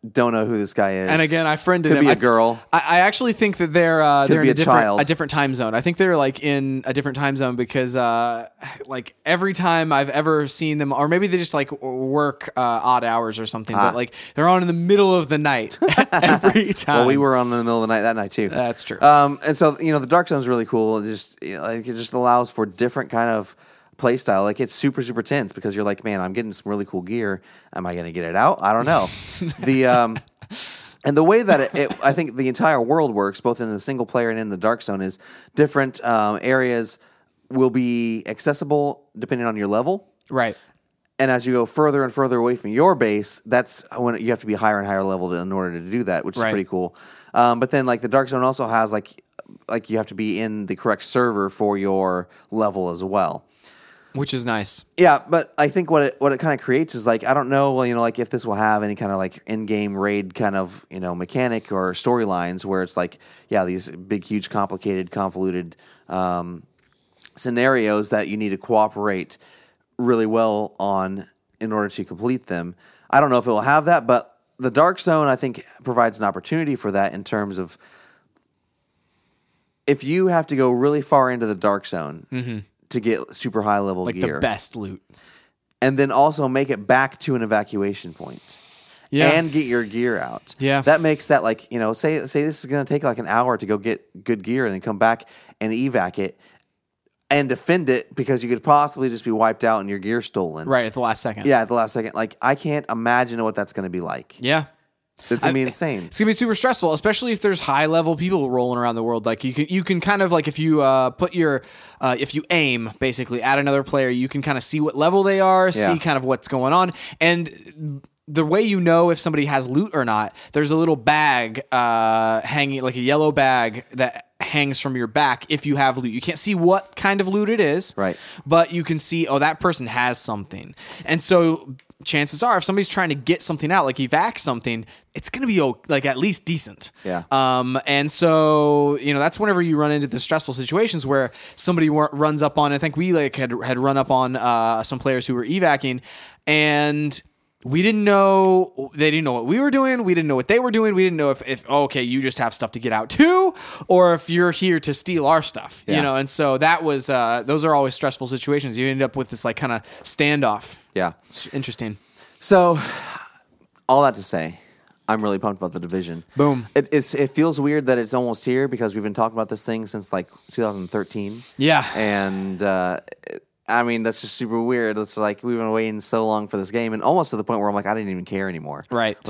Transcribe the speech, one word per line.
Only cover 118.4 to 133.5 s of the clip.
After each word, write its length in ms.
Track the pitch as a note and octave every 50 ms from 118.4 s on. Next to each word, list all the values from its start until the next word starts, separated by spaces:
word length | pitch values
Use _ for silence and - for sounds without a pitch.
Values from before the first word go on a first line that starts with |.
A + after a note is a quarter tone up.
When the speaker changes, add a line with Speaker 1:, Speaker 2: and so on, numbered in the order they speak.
| D#3+
Speaker 2:
way 160 | D3+ E3+ G#3
you 200 | A3+ G#3+ G3+ F#3+
know 280 | F3 E3+ E3 E3+ F3 F3
if 80 | E3
somebody 280 | D#3 - E3+ D#3 D3 C#3+
has 240 | D3 C#3+ C3+ B2+ B2
loot 220 | C3 D3 G#3 G#3+ -
or 100 | D3+ B2+
not, 320 | A#2 A2 G#2+ G#2+ G2+ - - - -
there's 180 | - D3 D3+ C#3+
a 60 | D#3
little 220 | D#3+ E3 E3 D#3
bag, 640 | C3 A2 D3 D3+ D#3 D3+ D3 C3 B2 A#2+ A2+ A2+ C3 - _
uh, 720 | C3 B2 A#2+ A#2+ A#2 A2+ A2+ A2+ A2 A2+ A2+ A2+ A2+ A2
hanging, 400 | - - D3 D3 C#3+ C#3 C#3 C3+
like, 140 | B2+ B2+ A#2+
a 20 | B2+
yellow 300 | B2 B2+ C#3+ D3+ D#3 D3+
bag 540 | C#3+ D3 C3+ C3 C3 B2 A#2 A#2 G#2+ B2 - _ -
that 320 | B2 C3 B2 - - - _ _ _
hangs 400 | - - - D3 C#3+ C#3 C3+ -
from 160 | - C#3 C3
your 100 | B2+ A#2+
back 380 | A2 A2+ D3 D3 C3+ B2 - -
if 180 | _ D#3 C#3+ -
you 120 | D3 C#3+
have 200 | C#3 C#3 C3+ B2
loot. 140 | C3 B2+ A#2+
You 80 | G#2+ B2
can't 180 | - F3 E3
see 160 | D3+ - G#3 G3+
what 420 | F3 E3+ F3 F#3 G3 F#3+ - -
kind 240 | - - G3 G3 G3+
of 60 | F#3+ F#3
loot 180 | F#3+ G#3 G#3 G3+
it 120 | A#3 A3
is, 320 | F#3+ D3 C#3+ F3+ G3 - -
Speaker 1:
Right. 200 | - G2 F#2+ E2+ - - - - - -
Speaker 2:
but 280 | C#3 D#3+ E3 E3+ E3 E3+
you 100 | F3 D#3
can 160 | - E3 D#3
see, 280 | - - E3+ E3 E3 -
oh, 100 | C#3 C#3
that 220 | C#3+ D#3 D#3 -
person 260 | - F3+ E3 - B2+
has 320 | A2 A2 B2 B2 B2 B2 -
something. 560 | - - A2 G#2 F#2+ - F#2+ F#2+ - - - - - - - - -
And 180 | - D#3 E3 -
so 500 | - F#3+ F3 E3+ E3 D#3+ C#3 - C3+ C3 C3 _ _ - _ -
chances 400 | - - D3 C#3+ C#3+ - D3 A#3
are, 140 | B3 A3
if 80 | F#3 -
somebody's 240 | - F#3+ G3+ G3 -
trying 200 | - G3+ F#3 E3
to 60 | D3
get 260 | C#3 A#2+ D3+ E3+ -
something 300 | - -